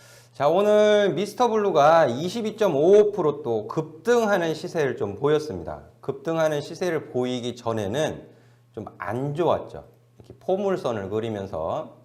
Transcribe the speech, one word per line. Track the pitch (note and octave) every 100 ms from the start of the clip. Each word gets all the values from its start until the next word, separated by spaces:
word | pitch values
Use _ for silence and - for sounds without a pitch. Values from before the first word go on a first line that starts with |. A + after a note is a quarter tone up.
| - - _
자, | - C#3
오늘 | F3 G#3 G#3+ G#3+ G#3 G3+
미스터 | D3+ G3+ - A#3+
블루가 | G#3+ G3+ D#3+ D3 E3 C#3+
이십이점오오 | A#2+ F3 A3+ G#3+ - G#3 C#3 E3 G#3 G#3
프로 | G3 D#3 C#3+
또 | A#2+ A2 G#2+
급등하는 | E3 D#3 - A3+ A#3+ A3 G3+ E3
시세를 | D#3 F3 F3 C#3 A#2
좀 | G#2 G2+
보였습니다. | C#3 D3+ D3+ F#2 D#2+ D2 - _
급등하는 | - - E3 E3 D#3 D3
시세를 | C#3+ E3 F3+ D#3+ -
보이기 | B2 B2+ B2 A#2+ A#2+
전에는 | A2+ A2 G2 B2+ C#3+ - - - _ _ _
좀 | - G2+ -
안 | F#2 A#2+ C#3
좋았죠. | D3 D#3 F#2 - D#2 - _ _ -
이렇게 | - -
포물선을 | - F#3+ G3 F3+ C#3 A2 F#2+
그리면서, | G#2+ A2+ G#2 G2 E2 E2 C3+ E3 -